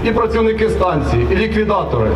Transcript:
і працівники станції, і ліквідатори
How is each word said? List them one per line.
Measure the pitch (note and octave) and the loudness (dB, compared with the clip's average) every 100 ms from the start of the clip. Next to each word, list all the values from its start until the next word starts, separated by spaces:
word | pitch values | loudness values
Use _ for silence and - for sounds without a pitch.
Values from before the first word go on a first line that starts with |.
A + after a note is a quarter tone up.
і | A#3 | 0
працівники | A3+ A3 A3+ A3 G#3+ A3 | 0 0 2 0 2 0
станції, | - F#3 D#3 - A#2 - | 0 0 0 0 0 2
і | G3 | 0
ліквідатори | A3 G#3+ G#3 G3 D#3+ B2 G#2+ | 0 0 0 0 -2 -2 0